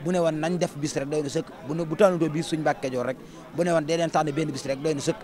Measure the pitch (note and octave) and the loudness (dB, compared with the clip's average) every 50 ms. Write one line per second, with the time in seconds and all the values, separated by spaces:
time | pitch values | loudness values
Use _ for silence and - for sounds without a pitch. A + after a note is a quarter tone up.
0 | C#3 E3 F#3 F3+ E3+ D#3+ D#3 D3+ D#3 E3 F3+ E3+ E3+ E3 - D3 C#3+ D3 - D3+ | -2 0 2 2 2 2 2 2 0 0 0 0 0 -2 -2 -4 -4 -2 -2 -2
1 | C3+ C#3 D3+ D3+ D3 C#3+ - E3 D#3+ - - - - B2+ D3+ E3 E3+ D#3 E3 - | -2 0 -2 -2 -2 0 -2 -2 -4 -4 -12 -14 -8 -6 -4 -4 -2 -2 4 6
2 | G#3+ F#3+ F3+ E3+ E3+ D#3+ D3 D#3+ D#3+ - - D#3 D#3 D3+ C#3+ - - C3+ B2+ B2 | 6 6 6 4 2 2 2 -2 -2 -2 -2 0 2 0 0 0 -2 -4 -2 -2
3 | A#2+ B2 C3 - - - - - - - - C#3+ F3 F3+ E3+ E3 D3+ C#3+ E3 E3 | -2 -2 -4 -6 -10 -18 -18 -18 -18 -10 -2 0 2 4 4 2 2 2 0 2
4 | E3 D#3+ - E3+ D#3 D3+ C#3 D3 D#3+ D3+ C3+ C3 - C3+ C3+ C3+ C#3+ D#3+ D3 C#3 | 0 2 2 2 2 2 0 0 -2 -2 -4 -6 -2 -4 -4 -2 0 -2 0 0
5 | A#2+ D#3 D#3 - | 0 -2 -2 -2